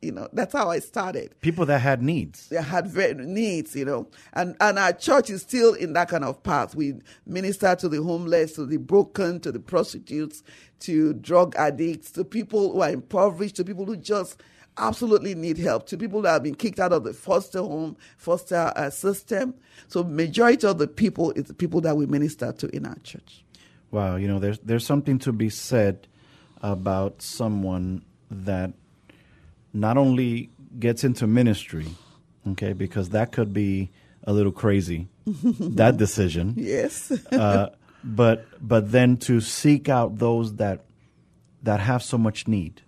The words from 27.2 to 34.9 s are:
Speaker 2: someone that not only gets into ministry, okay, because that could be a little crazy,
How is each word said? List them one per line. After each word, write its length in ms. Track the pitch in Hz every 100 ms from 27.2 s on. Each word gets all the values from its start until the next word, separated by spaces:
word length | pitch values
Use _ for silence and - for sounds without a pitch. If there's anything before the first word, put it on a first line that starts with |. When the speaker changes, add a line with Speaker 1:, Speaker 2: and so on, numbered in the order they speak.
Speaker 2:
someone 800 | - - 117 104 95 92 92 92 - _ _
that 440 | 101 95 95 92 90 _ _ _ - _ _ - _ _
not 240 | 107 110 123
only 520 | 139 127 127 117 120 _ 139 123
gets 240 | 113 117
into 240 | 139 123 113
ministry, 580 | 117 120 104 - 80 78 82 - _ _ _ -
okay, 240 | 95 101
because 360 | 98 95 - 92
that 220 | 107 113
could 220 | - 107
be 380 | 101 101 98 95 _ _ _
a 100 | -
little 180 | 104 101
crazy, 560 | - 110 101 85